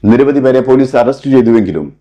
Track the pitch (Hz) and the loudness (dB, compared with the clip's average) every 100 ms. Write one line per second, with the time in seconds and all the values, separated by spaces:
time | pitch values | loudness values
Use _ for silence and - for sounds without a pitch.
0 | 104 117 139 143 131 131 127 131 135 127 | 2 2 2 0 0 0 0 0 0 0
1 | 120 135 143 135 113 117 95 78 73 - | -2 -4 -2 0 2 0 0 -6 -10 -18